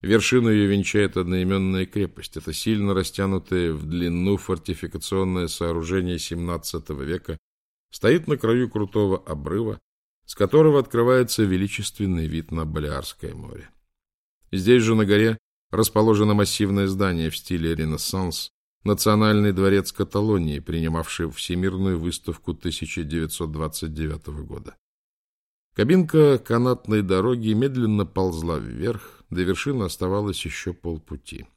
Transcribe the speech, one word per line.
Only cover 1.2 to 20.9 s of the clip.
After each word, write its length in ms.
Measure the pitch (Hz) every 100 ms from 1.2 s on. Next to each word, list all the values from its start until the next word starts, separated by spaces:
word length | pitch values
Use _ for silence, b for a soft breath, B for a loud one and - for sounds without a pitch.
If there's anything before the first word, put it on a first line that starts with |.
| 87 92 92 98 95 95
крепость. 540 | 92 - 92 - - -
Это 160 | 82
сильно 400 | 78 - 110 101
растянутое 800 | 95 92 - 98 95 - 92 85
в 100 | 78
длину 540 | 76 85 87 85 90 101
фортификационное 1080 | - 90 - 90 85 82 - 95 95 92 85
сооружение 720 | - 85 85 82 95 90 85
семнадцатого 840 | - 85 87 85 - 85 - 73
века 340 | 69 90 - 80 _ _ _ _ _
стоит 380 | - 107 160 160
на 100 | 143
краю 320 | 113 120 123
крутого 480 | 110 101 107 101 92
обрыва, 600 | - 76 73 92 113 104 _ _ _ _
с 100 | _
которого 440 | - 101 151 156 143
открывается 640 | 127 117 120 127 123 -
величественный 840 | 107 92 98 - 104 - 98 87 80
вид 220 | 80 78
на 140 | 82
Балиарское 720 | 80 78 73 67 65 - -
море. 340 | 80 76 - - _ _ _ _ _ _ _ _
Здесь 320 | 95 92 123
же 120 | 110
на 100 | 110
горе 320 | 104 104 110 110 _ _ _
расположено 640 | - 110 - 110 104 107
массивное 540 | 104 101 - 104 101 98
здание 420 | 95 98 85 80
в 80 | -
стиле 380 | - 90 80
Ренессанс, 760 | 80 78 76 - 95 92 82 - _ _ _
Национальный 680 | 101 101 - 107 107 107 104
дворец 400 | 92 98 98 92
Каталонии, 680 | - 98 98 107 101 82 73
принимавший 720 | 71 82 80